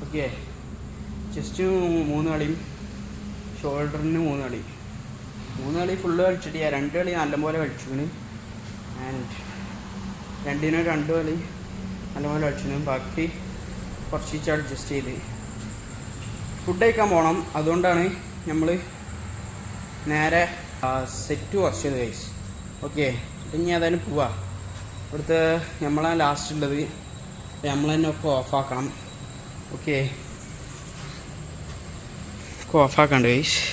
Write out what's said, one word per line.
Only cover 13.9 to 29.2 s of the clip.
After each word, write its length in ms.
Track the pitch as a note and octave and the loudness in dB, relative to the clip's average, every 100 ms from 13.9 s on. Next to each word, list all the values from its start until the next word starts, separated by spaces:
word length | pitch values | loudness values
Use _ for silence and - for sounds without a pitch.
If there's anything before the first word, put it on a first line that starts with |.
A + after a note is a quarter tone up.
| - - | -8 -4
കുറച്ച് 400 | D#3 - D#3 D3+ D3+ | -4 -2 -2 2 0
അഡ്ജസ്റ്റ് 400 | C#3 C3+ - C#3 | 0 -6 -2 -2
ചെയ്ത് 180 | B2 C3 - - - - - - - - - - - - - - | -2 -6 -6 -8 -8 -8 -8 -10 -10 -10 -10 -8 -8 -6 -6 -6
ഫുഡ് 180 | - F3+ A3+ | -2 6 6
കഴിക്കാൻ 240 | A3+ G#3+ F3 | 8 6 8
പോകണം. 240 | D#3+ F3 E3 D3+ | 6 4 0 0
അതുകൊണ്ടാണ് 460 | D#3 E3+ F3+ E3+ F3+ - - - - | 2 6 6 6 4 0 -8 -8 -2
നമ്മൾ 200 | D#3 D#3 F3+ - - - - - - - - - - - - D3+ | 2 4 2 -2 -10 -10 -8 -8 -8 -8 -8 -10 -8 -10 -8 0
നേരെ, 300 | D3+ D#3 E3 E3+ - - - B2+ | 2 6 6 4 0 -10 -2 0
ആ, 60 | C3 B2+ - - | 0 -2 -4 -2
സെറ്റ് 300 | D3 - G3 | -2 0 2
കുറച്ചത് 360 | F3 - C#3+ C3+ | 2 2 -2 0
ഗൈസ്. 220 | A#2 G2 - - - - - - C#3+ | -2 -4 -8 -8 -10 -10 -10 -8 -6
ഓക്കെ, 220 | D3 C#3 A#2+ - - | 2 2 0 -6 -10
അപ്പം 160 | - D#3 | -6 0
ഇനി 180 | F3 F3 | 2 4
ഏതായാലും 240 | E3 F3 - | 4 2 0
പോവാ. 220 | D3 B2+ G2+ - - - - - - - | 2 2 0 -6 -8 -8 -10 -10 -10 -8
ഇവിടുത്തെ 320 | D3 D3 E3 D#3+ E3 D3+ - D3 | -6 2 6 6 4 0 -2 2
നമ്മളാണ് 320 | D3 D#3+ E3 | 4 4 6
ലാസ്റ്റ് 320 | D3 D3 - | 4 4 0
ഉള്ളത്. 260 | D3+ C#3+ C#3+ D3 - - - - - - - | 0 0 0 -2 -4 -10 -12 -12 -12 -12 -6
അപ്പം 120 | D3 | 0
നമ്മൾ 180 | C#3 D3+ | 2 4
തന്നെ 160 | D#3 D#3+ | 4 4
ഒക്കെ 160 | D3+ D#3 C3+ | 2 2 2
ഓഫാക്കണം. 480 | B2 C#3 C3+ B2+ C3+ - - - | 4 0 2 0 -2 -4 -12 -12